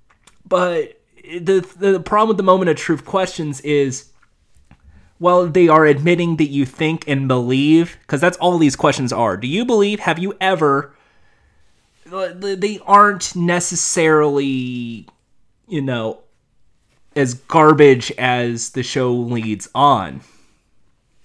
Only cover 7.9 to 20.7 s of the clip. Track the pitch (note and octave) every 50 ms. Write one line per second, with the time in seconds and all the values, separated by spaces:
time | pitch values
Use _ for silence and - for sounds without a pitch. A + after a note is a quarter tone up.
7.9 | - - _ - - C#3 D#3+ F3+ E3+ - E3 F3+ F3 E3 D#3+ C#3+ B2+ - - D3+
8.9 | C3 - C3+ A#2+ - G#2 A#2 G#2+ F#2 G2 A#2+ B2+ D3+ G#3 A#3 B3 A#3+ G#3 G3+ G3+
9.9 | G#3 G3+ - F3+ D#3+ E3 F3+ G3+ G3 - F#3+ F#3+ F#3+ E3 E3 D3 C3+ C#3 D3 -
10.9 | _ _ _ _ _ _ _ _ _ _ _ _ _ _ _ _ _ _ _ _
11.9 | _ _ _ E3 F3+ F#3+ F#3+ F3 F3 F3+ G3+ G3+ G3 F#3 G3 G#3+ G#3 F#3+ - -
12.9 | G3 G3+ G#3 G3+ G3+ F3 - - - F3+ E3+ F3 F3+ F3 E3+ - F3+ D#3+ - -
13.9 | - F3+ D#3+ D#3+ D#3 D3+ D3+ D3 C#3+ C#3+ C#3+ C#3 C3+ C3 B2+ B2+ B2 B2 A#2+ A#2
14.9 | A#2 G#2+ - - _ _ _ _ _ _ _ _ _ _ _ _ G3 D3+ C3+ C3
15.9 | B2+ A#2 A2 A2+ A2 - _ _ _ _ _ _ _ _ _ _ _ _ _ _
16.9 | _ _ _ _ _ D3 C#3 B2+ A#2+ B2 - - E3 E3 D#3 D#3 D#3 C#3 D3 C#3
17.9 | C3 B2 - - - - B2+ B2+ B2 B2 B2 A#2+ A#2+ A2+ - - - C3+ A#2+ -
18.9 | - C3+ C3 B2 B2 B2 A#2+ A#2+ A#2+ A#2 A2 A2 G#2+ F#2+ - - - B2+ C#3 D3
19.9 | C3+ G#2+ F#2+ D2+ C2 C2+ - _ _ _ _ _ _ _ _ _